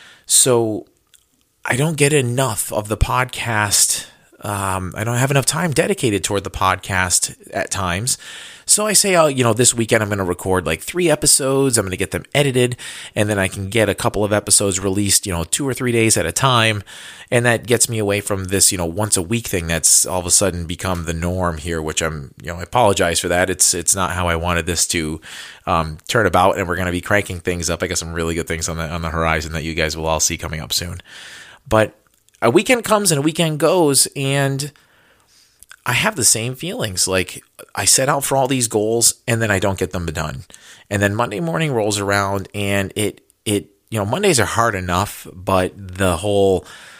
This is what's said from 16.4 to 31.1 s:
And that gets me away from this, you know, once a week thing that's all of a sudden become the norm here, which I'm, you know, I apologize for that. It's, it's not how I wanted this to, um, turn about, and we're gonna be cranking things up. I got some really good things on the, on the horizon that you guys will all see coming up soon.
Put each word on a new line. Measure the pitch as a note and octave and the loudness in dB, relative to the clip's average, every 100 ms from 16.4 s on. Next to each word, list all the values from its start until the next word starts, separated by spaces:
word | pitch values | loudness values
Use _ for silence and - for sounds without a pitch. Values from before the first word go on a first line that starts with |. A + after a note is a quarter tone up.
| C3+ A#2+ A2 G#2 - - - - - | 2 4 2 0 -6 -18 -18 -20 -2
And | A#2+ A#2+ | 0 2
that | A2+ A2+ | 0 2
gets | A#2 - | 2 2
me | A2+ | 0
away | G2+ G2+ | 0 0
from | - G2+ F#2 | -2 -4 -2
this, | F#2+ - | 2 2
you | F#2+ | 2
know, | |
once | E2+ E2+ G#2 G2 | -2 -2 -2 -2
a | |
week | E2+ A#2 A#2 | 0 -4 -2
thing | F#2 E2 | -4 -2
that's | E2 - - | 0 2 2
all | - F2+ | 2 -2
of | F2 | 0
a | |
sudden | - G2 F2 E2 | 2 2 0 -6
become | F2 F#2+ F2 | -6 -4 -4
the | D#2+ | -4
norm | E2 F2 F#2 F2 D#2+ | -4 -2 0 -2 -2
here, | D#2+ E2 | -4 -4
which | D#2 D2+ | -2 -2
I'm, | D#2+ D#2 C2 - | -4 -4 -10 -14
you | - | -12
know, | E2+ | -10
I | |
apologize | F2 B2 G#2+ G2 F2+ E2 | -2 2 4 4 2 0
for | F2+ | 0
that. | F2 F#2 | 2 2
It's, | F2+ - | 2 2
it's | F2+ E2+ | 2 0
not | G2 F2+ | 0 0
how | F2+ F2 | 0 0
I | E2 | 0
wanted | F2 E2+ E2 | 0 -2 0
this | E2+ - | -2 -2
to, | F2 D#2 D#2 - - - - - | -2 -4 -6 -12 -16 -16 -12 -2
um, | F2 D#2+ D#2 - | 0 0 -6 -4
turn | A#2+ G2+ | 0 4
about, | F2+ F#2+ F2+ | 4 4 2
and | F2 | -2
we're | F2 | -2
gonna | F2+ | -2
be | F2 | -2
cranking | - G#2 - F2+ | 0 0 0 -6
things | F2+ F2 E2 | -4 -4 -2
up. | E2 | -2
I | F2+ | -2
got | F2 | -4
some | E2 | -4
really | E2 E2 | -4 -2
good | E2 D#2+ | -2 -4
things | E2 E2+ | -6 -4
on | E2 | -6
the, | D#2+ | -6
on | F2 | -6
the | E2 | -4
horizon | D#2+ E2 D#2+ D2+ | -2 0 0 -2
that | D#2+ | -6
you | D#2+ | -4
guys | D#2+ D#2 D#2+ | -2 -2 -2
will | D#2+ | -2
all | D#2+ | 0
see | - E2 | 0 -2
coming | E2 D#2 | -6 -8
up | - | -6
soon. | - F2 F2+ - | -6 -6 -10 -16